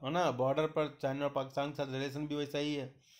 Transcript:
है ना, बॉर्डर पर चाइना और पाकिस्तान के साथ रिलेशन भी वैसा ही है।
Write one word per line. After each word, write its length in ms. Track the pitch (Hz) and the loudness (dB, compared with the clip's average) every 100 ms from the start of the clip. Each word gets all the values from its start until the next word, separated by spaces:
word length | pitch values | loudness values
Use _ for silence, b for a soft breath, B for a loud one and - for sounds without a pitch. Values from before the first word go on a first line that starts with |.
है 60 | 131 | -2
ना, 180 | 170 165 | 2 2
बॉर्डर 360 | 123 131 139 156 | 4 2 4 2
पर 280 | 156 151 143 | 2 -2 -2
चाइना 240 | 139 139 143 | -2 0 0
और 60 | |
पाकिस्तान 380 | 139 131 135 143 | 0 -2 -2 -2
के 40 | 147 | -2
साथ 160 | 139 | -4
रिलेशन 340 | 131 139 135 151 | -2 -2 -4 -4
भी 80 | 147 | -2
वैसा 220 | 143 143 | -2 -2
ही 160 | 147 147 | 0 -2
है। 180 | 131 - b b | -4 -10 b b